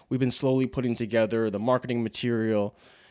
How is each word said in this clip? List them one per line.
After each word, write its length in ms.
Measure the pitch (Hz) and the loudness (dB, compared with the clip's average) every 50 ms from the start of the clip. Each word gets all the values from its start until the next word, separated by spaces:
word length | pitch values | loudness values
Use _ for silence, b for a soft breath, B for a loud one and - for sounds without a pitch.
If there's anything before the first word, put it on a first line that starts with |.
| B B | B B
We've 100 | 131 127 | -2 0
been 100 | 131 123 | 0 0
slowly 380 | 120 - - 131 131 131 131 123 | 0 0 0 2 2 2 2 0
putting 300 | - 135 127 123 117 110 | -2 -2 -2 -2 -2 -2
together 520 | 120 104 107 113 110 107 113 113 113 110 | -2 0 2 2 2 2 2 0 0 0
the 80 | 98 101 | -2 -2
marketing 460 | 107 123 127 127 - 127 123 117 117 | 0 2 0 0 0 -2 -2 -2 -2
material, 720 | 113 - - - 123 117 113 110 110 110 104 101 104 - B B B B B B B | -2 -4 -2 -2 0 0 2 2 2 2 2 0 -2 -4 B B B B B B B